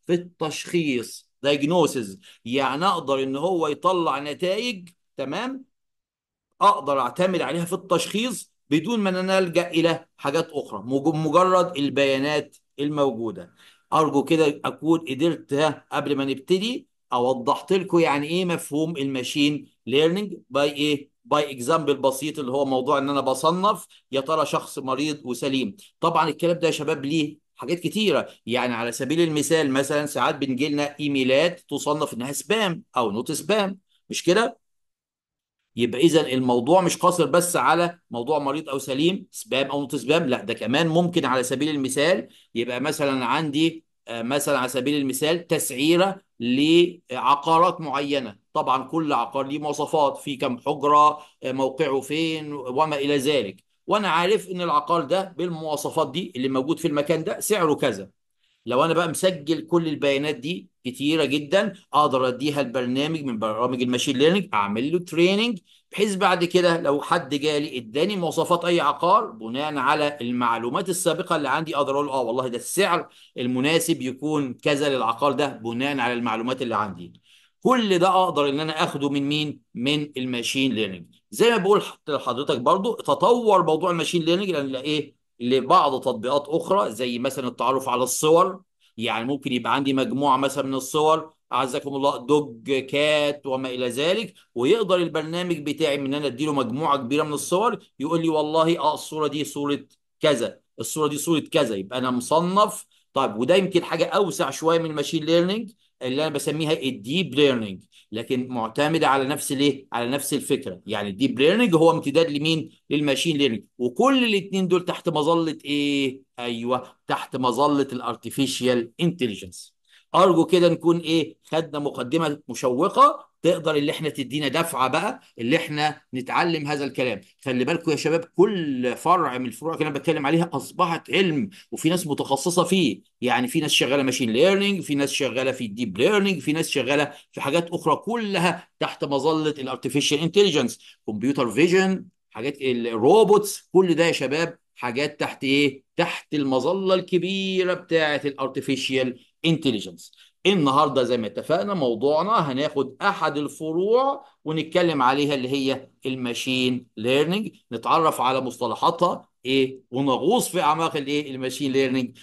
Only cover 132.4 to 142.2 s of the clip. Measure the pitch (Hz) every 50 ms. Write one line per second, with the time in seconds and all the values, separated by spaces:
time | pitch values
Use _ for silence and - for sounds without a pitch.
132.4 | - 180 170 175 170 175 185 190 170 123 95 - - _ _ - 117 120 120 120
133.4 | 127 123 - 165 151 143 - - 156 123 135 143 135 135 127 - 135 113 110 120
134.4 | 156 190 196 196 202 202 202 185 - - 147 143 139 135 - - 143 123 113 123
135.4 | 131 131 127 131 127 110 101 113 123 107 90 95 123 185 214 208 196 202 190 151
136.4 | 127 - 151 160 156 147 - 143 123 120 143 147 147 - - - - _ - -
137.4 | 131 135 139 170 170 170 175 160 - 160 147 139 - 196 226 240 220 202 190 180
138.4 | 165 180 165 175 - _ _ - 151 147 - - 160 139 143 135 127 156 160 156
139.4 | 156 151 147 147 131 131 131 117 - 131 127 143 139 - 151 143 165 160 165 202
140.4 | 208 196 147 151 127 117 - - - - - _ - - 107 104 104 131 139 135
141.4 | - - - 120 160 175 170 190 190 190 190 180 - - _ _